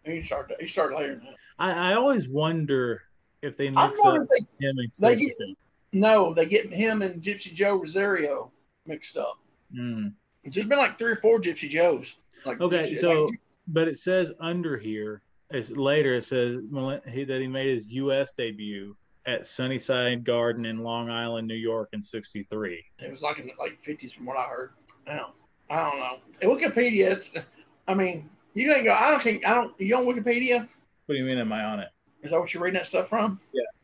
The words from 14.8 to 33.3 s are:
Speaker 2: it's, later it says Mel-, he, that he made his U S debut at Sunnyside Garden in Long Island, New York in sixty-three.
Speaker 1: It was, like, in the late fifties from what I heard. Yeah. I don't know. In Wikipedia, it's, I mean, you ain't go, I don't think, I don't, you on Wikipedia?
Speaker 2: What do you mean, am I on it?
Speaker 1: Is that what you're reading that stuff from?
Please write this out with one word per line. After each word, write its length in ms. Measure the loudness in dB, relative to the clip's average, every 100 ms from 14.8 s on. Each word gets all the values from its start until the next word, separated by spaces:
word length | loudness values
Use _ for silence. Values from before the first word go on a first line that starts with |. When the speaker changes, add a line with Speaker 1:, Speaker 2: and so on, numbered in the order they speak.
| -6 -6 -8 -10 _ _ _
Speaker 2:
it's, 200 | -8 -6
later 440 | -2 2 4 4 0
it 80 | 0
says 320 | 0 0 -2 -6
Mel-, 300 | -6 -4 -6 -8
he, 160 | -8
that 160 | -6 -4
he 80 | -4
made 260 | -2 -2
his 140 | -2 -4
U 220 | -4 0
S 220 | 0 -2
debut 640 | -4 -6 -6 -10 -10 -12 -18 _ _ -6
at 220 | -6 -6
Sunnyside 800 | -6 -4 -4 -2 0 0 0 0
Garden 400 | 2 2 -2 -6
in 140 | -6
Long 300 | -4 -6 -4
Island, 380 | -6 -4 -6 -6
New 60 |
York 360 | -4 -2 -2 -4
in 80 | -10
sixty-three. 800 | -8 -10 -10 -12 -8 -8 -6 -10 -16 _
Speaker 1:
It 100 | -16
was, 100 | -8
like, 180 | -6 -6
in 80 | -12
the 60 | -10
late 160 | -10 -10
fifties 300 | -12 -12 -12
from 140 | -14 -8
what 100 | -6
I 80 |
heard. 280 | -6 -8 -12 _ _ _ -12
Yeah. 200 | -10 -12 _ _ _ _
I 200 | -2 -2
don't 100 | -2
know. 180 | -6 -10 -16 0
In 80 | 2
Wikipedia, 640 | 2 2 2 2 4 4
it's, 200 | 2 -4 -12 -12 _ _ _ -2
I 60 |
mean, 360 | 0 0 -2 -12 _ _
you 200 | -2 4
ain't 100 | 4
go, 80 | 6
I 180 | 4 6
don't 120 | 4
think, 240 | 2 0 2
I 60 |
don't, 260 | 2 2 -2
you 160 | 0 2
on 100 | 2
Wikipedia? 540 | 0 0 0 2 0 0 _ _ _ -4
Speaker 2:
What 80 |
do 20 | -2
you 80 |
mean, 140 | 0 0
am 160 | 0
I 100 | -2
on 160 | -4 -4
it? 80 | -8 _ _ _
Speaker 1:
Is 100 | -2
that 80 | -2
what 140 | 0
you're 80 | -2
reading 160 | -2 -2
that 60 | -2
stuff 220 | -2 0
from? 320 | 0 0